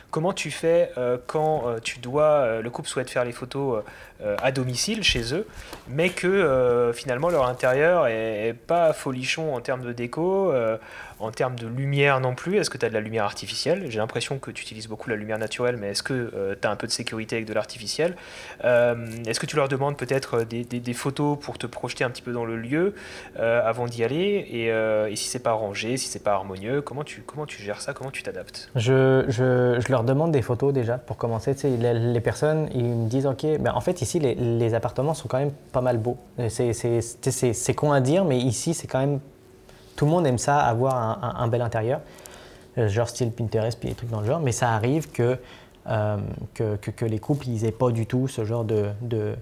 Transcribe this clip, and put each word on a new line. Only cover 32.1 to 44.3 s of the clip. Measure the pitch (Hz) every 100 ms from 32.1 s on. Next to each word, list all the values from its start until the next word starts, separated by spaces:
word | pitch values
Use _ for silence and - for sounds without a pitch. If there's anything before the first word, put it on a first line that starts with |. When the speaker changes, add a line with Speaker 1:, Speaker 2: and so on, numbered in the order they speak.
| 120
Speaker 2:
personnes, | 120 - 151 160 151
ils | 127
me | 120 117 113
disent, « | 135 139
Ok, | 127 156 151
ben, | 123
en | -
fait | 175 180
ici | 113 175
les, | 135 -
les | 120 117 117
appartements | 113 117 - 143
sont | 156 -
quand | 131
même | 143 143 -
pas | 131
mal | 127 120
beaux. » | 117 123 - - 113
C'est, | - 123
c'est, | 107 120 117
c'est, | 113 - 135
c'est, | - 127
c'est | 110 -
con | 127 147
à | 143
dire, | 127 175 180
mais | 127
ici | 127 113 165
c'est | 156 -
quand | 131
même, | 139 143 - - - - - - - -
tout | 147
le |
monde | 175 151
aime | 120
ça, | - 143
avoir | 135 117 135 127
un, | 110 113
un, | 120 -
un | 117
bel | 120
intérieur, | 117 113 113 151 - - - - - - - -
euh, | 107
genre | 107 113
style | - 120
Pinterest, | 117 110 110 113 113
puis | 127
des | 110
trucs | 117
dans | 110
le |
genre. | 104